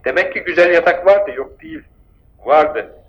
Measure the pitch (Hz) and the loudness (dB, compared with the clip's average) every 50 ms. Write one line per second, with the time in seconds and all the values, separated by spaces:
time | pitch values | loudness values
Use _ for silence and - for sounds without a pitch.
0 | - 131 127 175 190 185 - 214 - 180 165 175 175 175 175 170 165 175 170 175 | -6 -2 -2 -2 -4 -4 -6 -8 -8 -4 2 2 2 4 4 2 2 0 -2 2
1 | 175 190 202 202 202 - - 131 123 - - _ 160 160 160 147 - _ _ _ | 2 2 2 2 0 -4 -6 -10 -12 -12 -16 _ -20 -18 -18 -18 -20 _ _ _
2 | _ _ _ _ _ _ _ _ 95 117 147 156 151 - - 110 87 87 - - | _ _ _ _ _ _ _ _ -2 2 2 2 2 2 -4 -8 -10 -10 -18 -20
3 | _ | _